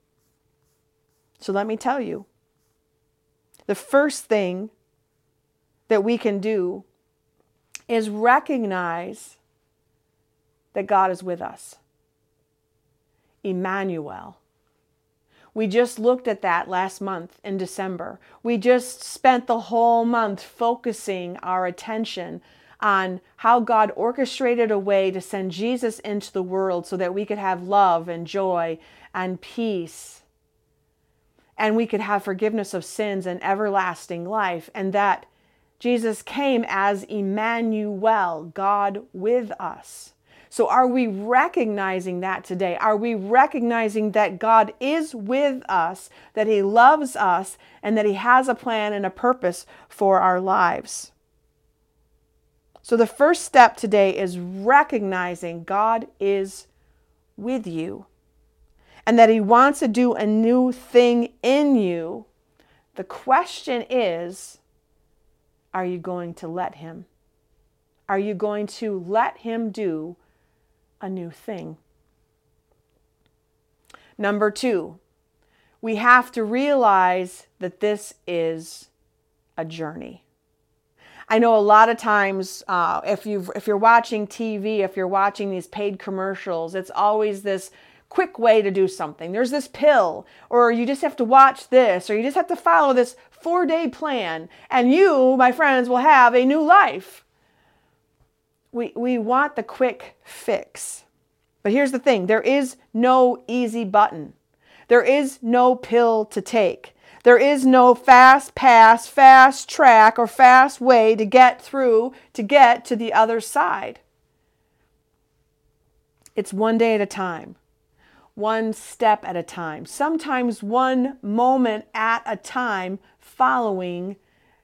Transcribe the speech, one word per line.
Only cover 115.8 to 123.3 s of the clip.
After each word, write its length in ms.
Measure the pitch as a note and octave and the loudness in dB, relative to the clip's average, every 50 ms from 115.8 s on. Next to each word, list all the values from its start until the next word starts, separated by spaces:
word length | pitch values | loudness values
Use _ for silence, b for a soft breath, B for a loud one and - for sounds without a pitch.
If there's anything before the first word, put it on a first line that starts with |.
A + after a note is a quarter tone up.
| _ _ _ _ _ _ _ _ _ _ - | _ _ _ _ _ _ _ _ _ _ -10
It's 180 | - G3+ - - | -10 -8 -8 -4
one 240 | F#3+ G#3+ A3 A3+ A3+ | -4 -2 0 0 2
day 180 | A#3 A#3 A3 | 2 2 0
at 60 | G#3+ | 0
a 60 | G3+ G3+ | -2 -4
time, 480 | - G3+ F#3+ F3+ E3+ D#3 - - - _ _ _ _ _ _ _ b b b b b b b b b | -6 -8 -8 -8 -8 -12 -14 -18 -20 _ _ _ _ _ _ _ b b b b b b b b b
one 380 | - G3+ G#3+ A3 A3+ A3+ A3 A3 | -6 -4 -4 -2 -2 -2 -4 -6
step 500 | - - - - - A#3+ A3 G#3+ - - | -8 -12 -16 -6 0 2 2 2 2 -2
at 120 | - F3+ F3 | -8 -8 -8
a 60 | E3 | -10
time, 420 | - - - E3+ D#3+ D3+ D3+ E3 | -10 -12 -12 -10 -10 -10 -12 -16
sometimes 760 | - - - C#4 D#4 E4 D#4+ D#4 C#4+ C#4 B3+ B3 A#3+ A3 - | -14 -8 -6 -4 -4 -4 -4 -4 -4 -4 -4 -2 -4 -6 -6
one 560 | - G3+ A3+ B3 C4 C4 C4 B3+ B3 C4+ C#4 C4 | -8 -4 -2 0 0 0 0 0 -2 -4 -6 -10
moment 640 | - G3+ G#3 A3+ A#3+ B3+ C4 C4+ B3+ A#3 G#3+ G#3+ G#3+ _ - | -10 -6 -2 0 2 2 2 2 0 0 -2 -4 -8 _ -8
at 280 | A3+ A3 A3+ A3+ A#3 - | -6 -4 -2 -2 -4 -4
a 100 | - A3 | -8 -10
time 640 | - - - - C4 B3+ A#3+ G#3 F#3+ F#3 F#3 F#3+ G3+ b b b b | -10 -10 -10 -8 -6 -6 -4 -4 -6 -6 -8 -10 -12 b b b b
following 1000 | _ _ | _ _